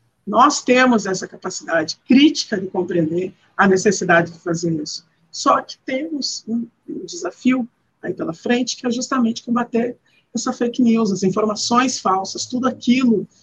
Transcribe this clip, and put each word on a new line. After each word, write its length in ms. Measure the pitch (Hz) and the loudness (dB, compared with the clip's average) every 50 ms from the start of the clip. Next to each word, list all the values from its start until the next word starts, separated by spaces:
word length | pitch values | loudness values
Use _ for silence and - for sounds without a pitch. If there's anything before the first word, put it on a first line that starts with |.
| _ _ _ _ _ | _ _ _ _ _
Nós 360 | 196 202 220 254 - - - | 0 4 4 6 4 4 2
temos 440 | - 254 247 254 262 254 233 208 175 | 2 2 4 6 6 4 4 2 2
essa 200 | 190 185 185 - | -2 -4 -4 -6
capacidade 720 | - - - - 180 - - - - 165 165 160 - - _ _ | -10 -12 -12 -10 -10 -10 -10 -6 -2 -2 -2 -2 -4 -8 _ _
crítica 540 | - 254 277 294 320 - - - - 220 190 | 4 6 6 6 6 4 2 -4 -4 -4 -4
de 60 | 190 - | -4 -4
compreender 680 | - 185 180 185 180 170 160 151 170 180 185 - - _ _ _ _ | -4 -4 -4 -2 0 0 0 0 0 -4 -4 -6 -10 _ _ _ _
a 100 | - 196 | 2 4
necessidade 640 | 196 190 185 - 214 190 - 185 170 175 170 170 - | 4 4 4 4 2 2 2 2 2 4 4 2 0
de 80 | - - | -4 -8
fazer 340 | - 180 165 170 175 170 160 151 | -6 -4 -4 -2 -2 -2 -4 -4
isso. 240 | 156 - - - - _ _ _ _ _ | -6 -8 -12 -14 -16 _ _ _ _ _
Só 300 | - - - 277 262 262 | -10 -2 0 2 2 2
que 160 | - - - _ | 0 -6 -14 _
temos 640 | _ - 262 262 311 330 311 269 - - - - - | _ -6 -6 -6 -4 -6 -6 -6 -6 -8 -8 -10 -8
um, 220 | 220 226 240 226 - _ _ _ - | -6 -6 -6 -6 -8 _ _ _ -14
um 160 | - - - | -12 -12 -12
desafio 600 | - - - - - - - - 254 254 262 226 - _ _ _ _ _ _ | -12 -12 -10 -10 -10 -8 -2 0 0 0 0 -2 -6 _ _ _ _ _ _
aí 140 | - 180 185 | -10 -8 -8
pela 180 | - - - 165 | -6 -6 -8 -8
frente, 420 | - - 226 240 247 247 - - | -4 -2 0 0 0 0 -4 -6
que 100 | - - | -6 -4
é 40 | 247 | -4
justamente 520 | 240 254 254 - 269 254 233 226 233 - | -4 -4 -4 -4 0 0 0 0 -2 -4
combater 540 | - 247 233 240 233 - - 226 233 - - _ _ _ _ _ _ _ - | -4 -2 -2 -2 -2 -2 -2 -2 -2 -2 -6 _ _ _ _ _ _ _ -8
essa 180 | 233 - 254 | -6 -4 -4
fake 280 | 247 - 240 233 - - | -4 -2 -2 -2 0 2
news, 300 | 247 233 226 226 226 196 | 2 4 4 4 2 0
as 120 | 196 175 | 0 0
informações 760 | 196 185 - 214 214 214 208 - - - 240 240 262 254 - - | 0 0 0 0 0 -2 -2 -2 -2 0 0 2 2 0 -2 -2
falsas, 480 | - 196 190 190 190 - - - - | -2 0 0 0 -2 -6 -8 -10 -8
tudo 200 | - 254 247 254 | -6 -4 -2 -2
aquilo 600 | 254 - - - 240 247 262 262 240 220 185 - - _ _ | -2 -4 -2 0 2 2 4 4 2 2 2 -2 -6 _ _